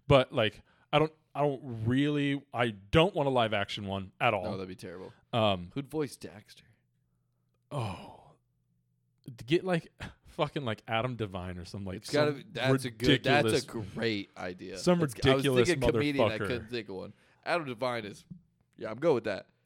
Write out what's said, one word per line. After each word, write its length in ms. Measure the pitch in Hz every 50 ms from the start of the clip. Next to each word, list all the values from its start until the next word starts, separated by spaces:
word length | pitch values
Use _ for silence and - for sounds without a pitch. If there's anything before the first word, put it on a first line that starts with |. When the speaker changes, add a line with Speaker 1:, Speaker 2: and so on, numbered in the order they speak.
| _
Speaker 1:
But, 260 | - 143 135 127 - -
like, 300 | 135 110 107 - - - _ _ _ _ - -
I 60 | 151
don't, 140 | 156 156 - _ _ _ -
I 60 | 139 147
don't 180 | 147 139 117 135 131 117 113 110
really, 560 | 117 127 135 143 147 147 147 143 143 139 143 - _ -
I 160 | 117 123 120 104 98 98 101
don't 240 | - 160 160 202 -
want 140 | 170 139 139
a 20 |
live 220 | 131 123 113 110 107
action 340 | 101 101 - - 110 104
one 240 | 98 98 98 95 95 - -
at 120 | 135 120 107
all. 120 | 98 90
Speaker 2:
No, 80 | 90 98
that'd 160 | 95 95 92
be 60 | 92
terrible. 380 | - - 95 85 92 92 92 - _ _ - -
Speaker 1:
Um, 360 | 120 110 104 98 90 87 90 -
Speaker 2:
Who'd 160 | 139 139 127
voice 260 | - 156 151 123 -
Daxter? 460 | - - 95 82 107 - _ - - _ _ _ _ _ _ _ _ _ _ _ _ _ _ _ _ _ _ _ _ _ -
Speaker 1:
Oh, 500 | - 143 113 101 90 - - - - - - - _ _ _ _ _ _ _ _ _ _ _ _ _ _ _ _ _ _ - - 120
to 80 | - 113
get, 180 | 117 156 180 175
like, 280 | 185 180 165 - - _ -
<laughs> 260 | - - - _ _ -
fucking, 360 | - - 147 143 - 160 139
like, 180 | 117 107 - - -
Adam 280 | 113 113 113 127 123
Devine 420 | 110 110 98 92 92 87 92 90 90
or 60 | 85
something, 200 | - - 98 98
like, 100 | 95 92 104
Speaker 2:
It's 120 | - -
gotta 200 | - 147 151 151 143
Speaker 1:
some 60 | 127
Speaker 2:
be, 60 | 113 - -
that's 300 | 113 120 131 135 131 127
a 40 | 127
good, 320 | 113 110 123 127 139 127 -
that's 220 | 131 139 147 127
a 60 | 110
Speaker 1:
ridiculous 360 | 110 131 - - - 113 101 95 -
Speaker 2:
great 360 | - 113 117 110 101 98 - - 95
idea. 400 | 92 92 92 90 95 92 92 92
Speaker 1:
Some 240 | - 175 180 175 165
Speaker 2:
It's, 120 | 139 -
I 200 | - - 139 131
was 100 | 139 131
Speaker 1:
ridiculous 240 | 139 127 123 117 175
Speaker 2:
thinking 220 | 170 143 127 117
comedian, 360 | - 110 - 147 143 135 117 104
I 40 | 110 107
Speaker 1:
motherfucker. 0 |
Speaker 2:
couldn't 320 | 107 95 123 120 110 110
think 180 | 120 120 104 95
of 60 | 98
one. 180 | 92 92 95 - _ _ _ _ _ -
Adam 220 | - 160 175 156
Devine 380 | 135 123 104 131 127 120 117 107
is, 180 | 101 113 - - - - - _ _ _ _ _ _ _ -
yeah, 120 | - 110
I'm 60 | 110 123
going 180 | 147 170 143
with 80 | 117 107
that. 220 | 110 95 90 - _ _ _ _